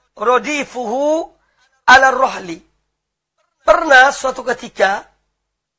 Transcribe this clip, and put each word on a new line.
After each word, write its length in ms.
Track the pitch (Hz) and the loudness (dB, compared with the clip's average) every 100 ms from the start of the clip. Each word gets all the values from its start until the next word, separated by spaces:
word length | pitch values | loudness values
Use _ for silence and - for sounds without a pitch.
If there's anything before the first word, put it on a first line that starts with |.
| _ - | _ -8
radifuhu 1120 | 214 254 214 294 269 247 233 254 294 311 339 _ _ _ _ _ - | -2 -2 -2 -8 -8 -10 -8 -4 -2 -2 -6 _ _ _ _ _ 2
ala 240 | 262 269 | 4 4
rohli." 520 | 254 254 - 190 165 _ _ _ _ _ _ _ _ _ _ | 2 -2 -4 -14 -16 _ _ _ _ _ _ _ _ _ _
Pernah 480 | - 339 320 262 269 | 0 0 4 4 4
suatu 320 | 269 262 254 | 2 -6 -6
ketika 640 | 240 240 240 - 196 208 - _ _ _ _ _ _ | -6 -8 -8 -2 -2 -2 -10 _ _ _ _ _ _